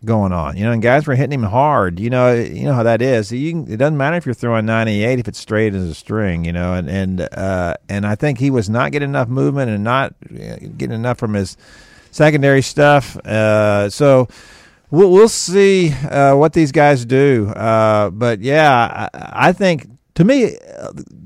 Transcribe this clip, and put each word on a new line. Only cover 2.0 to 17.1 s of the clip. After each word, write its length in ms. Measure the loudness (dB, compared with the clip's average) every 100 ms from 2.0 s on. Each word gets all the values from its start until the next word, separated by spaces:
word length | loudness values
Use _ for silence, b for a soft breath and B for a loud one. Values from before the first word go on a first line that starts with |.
| -2
know, 240 | 2 2
you 300 | 2 -2 -6
know 100 | -2
how 80 | 0
that 180 | 2 0
is. 320 | 2 0 -2
You 200 | -6 -6
can, 200 | -6 -8
it 60 | -2
doesn't 180 | -2 0
matter 200 | -2 -4
if 80 | -6
you're 80 |
throwing 320 | -6 -2 -2 0
ninety-eight 520 | -2 0 -2 0 -2
if 100 | -4
it's 100 | -12
straight 360 | -6 -2 0
as 100 | -2
a 100 | -6
string, 500 | -8 -6 -4 -2 -4
you 80 | -4
know, 220 | -4 -4
and, 160 | -4 -4
and, 300 | -4 -4 -6
uh, 520 | -8 -6 -6 -4 -4 -8 -8
and 180 | -6 -4
I 100 | -2
think 220 | -4 -2
he 120 | -2
was 180 | -2 -2
not 240 | -2 -2
getting 160 | -2 -4
enough 200 | -2 -2
movement 420 | -2 -2 -2 -4
and 120 | -4
not, 320 | -2 -2 -2 -8 -20
uh, 260 | -16 -14 -14 -16 -10
getting 160 | -8
enough 240 | -4 -4 -4
from 160 | -4
his 240 | -4 -4 -8 b b b b b
secondary 500 | 2 2 4 4 2
stuff. 560 | 2 2 4 4 2 -10
Uh, 640 | -6 0 2 2 2 2 -2
so 400 | 0 4 4 2 B B B B B B
we'll, 200 | 2 6
we'll 180 | 6 4
see, 640 | 2 -2 2 4 4 2 -2 -4
uh, 240 | 2 4 4
what 160 | 4
these 180 | 2 2
guys 360 | 4 4 2
do. 420 | 0